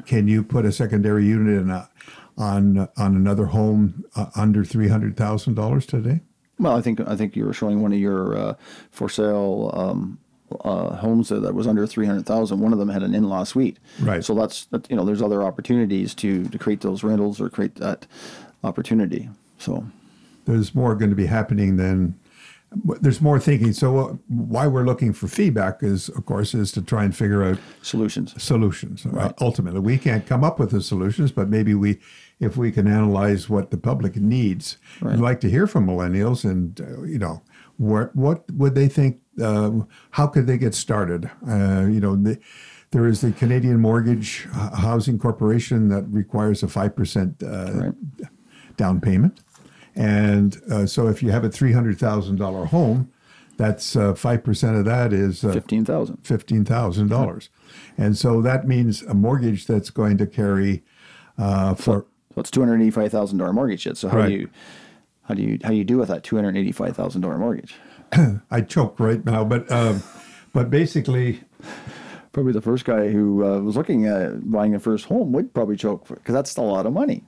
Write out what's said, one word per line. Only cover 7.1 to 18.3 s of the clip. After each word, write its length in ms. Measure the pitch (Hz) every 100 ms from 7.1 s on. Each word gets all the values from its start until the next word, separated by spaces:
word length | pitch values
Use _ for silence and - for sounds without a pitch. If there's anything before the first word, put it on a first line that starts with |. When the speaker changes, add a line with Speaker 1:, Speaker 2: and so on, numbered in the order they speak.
| 104
Speaker 2:
think 220 | 107 107
you 80 | 104
were 80 |
showing 280 | - 107 104
one 120 | 104
of 60 | 101
your, 380 | 101 95 95 104
uh, 160 | 104 - - - -
for 180 | - 101
sale, 640 | - 107 104 101 101 110
um, 440 | - 95 95 95 - _ _ _ - -
uh, 320 | 92 87 90
homes 320 | 110 113 107
that, 100 | 104
that 160 | 101 98
was 100 | 110
under 220 | 107 107
three 180 | 113 104
hundred 200 | 101 -
thousand. 340 | 113 101 98
One 140 | 110
of 60 | 107
them 100 | 101
had 140 | 98
an 120 | 95 104
in-law 300 | 104 95 90
suite. 340 | 131 123 - _ -
Speaker 1:
Right. 200 | 117 87
Speaker 2:
So 120 | 95 107
that's, 300 | 107 - -
that, 240 | 120 -
you 80 | 113
know, 80 | 95
there's 160 | 104
other 220 | 104 101
opportunities 720 | 95 - - 120 107 95 95 -
to, 280 | 101 95 95
to 80 | 107
create 240 | 110 104
those 240 | 98 98 107
rentals 340 | 104 104 101
or 100 | 98
create 260 | - 98 -
that 300 | - - - - -